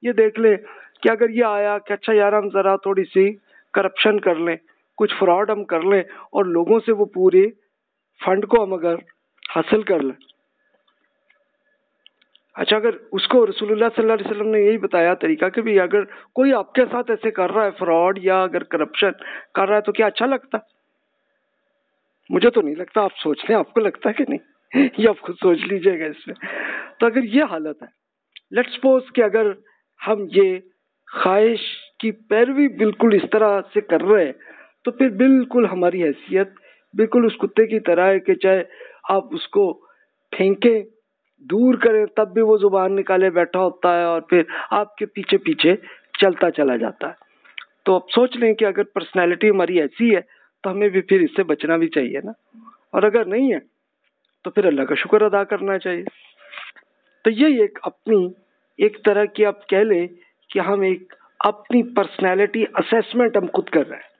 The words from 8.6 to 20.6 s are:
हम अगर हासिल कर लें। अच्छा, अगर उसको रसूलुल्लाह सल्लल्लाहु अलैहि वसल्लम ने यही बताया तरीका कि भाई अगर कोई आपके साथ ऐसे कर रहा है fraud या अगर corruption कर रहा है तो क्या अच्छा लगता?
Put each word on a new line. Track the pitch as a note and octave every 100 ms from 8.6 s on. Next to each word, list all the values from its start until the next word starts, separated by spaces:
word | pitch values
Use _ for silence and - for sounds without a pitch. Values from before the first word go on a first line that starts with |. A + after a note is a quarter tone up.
हम | G3+
अगर | F#3+ E3+ E3+ - _ _ _ -
हासिल | - D#3+ A3
कर | G3 F3+
लें। | C#3 B2+ _ _ _ _ _ _ _ _ _ _ _ _ _ _ _ _ _ _ _ _ _ _ _ -
अच्छा, | - G#3+
अगर | A3+ F#3 -
उसको | G3 - B3+
रसूलुल्लाह | A3 G3 G#3 G#3+ A#3
सल्लल्लाहु | A3+ A3 A3
अलैहि | -
वसल्लम | G#3 G#3+
ने | G#3+
यही | G3+ A3+
बताया | F#3+ F3+ E3+ F3+
तरीका | E3+ D#3 F3+
कि | F#3+
भाई | A3+ G3+
अगर | F3+ G3 F#3+ - _
कोई | - C4+
आपके | B3+ F#3+ - B3
साथ | A#3+ B3
ऐसे | G#3+ A3
कर | G#3+ F3+
रहा | F#3+
है | G#3 -
fraud | F#3 E3 F3 G3
या | F#3 F#3+
अगर | F#3 E3+ -
corruption | E3 D3+ - G3 - - - -
कर | - G3
रहा | G#3+
है |
तो | G#3
क्या | G3+ G#3+
अच्छा | G3 A#3+
लगता? | C4+ _ B3+